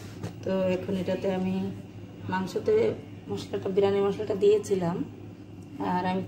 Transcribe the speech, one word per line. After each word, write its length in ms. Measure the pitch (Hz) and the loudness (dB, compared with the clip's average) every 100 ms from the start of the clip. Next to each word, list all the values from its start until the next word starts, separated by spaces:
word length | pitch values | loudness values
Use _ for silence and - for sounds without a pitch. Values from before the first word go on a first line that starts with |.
| - - - - | -14 -12 -12 -8
তো 80 | - 190 185 180 | -2 0 2 0
এখন 180 | - 190 | -2 -2
এটাতে 260 | 175 185 196 185 | -2 0 0 0
আমি 160 | 185 190 196 - - - - - - | 0 -2 -4 -6 -12 -14 -14 -12 -4
মাংসতে 400 | 185 185 220 - 220 220 - - - - | -4 -2 -2 4 4 4 0 -8 -12 -8
মশলাটা, 380 | 196 - 202 202 190 | -6 -4 -4 0 4
বিরিয়ানি 240 | 196 202 196 | 6 6 2
মশলাটা 300 | 196 208 202 | 0 -2 4
দিয়েছিলাম, 540 | 202 214 202 190 170 185 - - - - - - - - 190 | 6 6 4 2 2 0 -4 -8 -14 -14 -16 -16 -14 -6 0
আর 120 | 180 185 | 0 2
আমি 100 | 185 | 0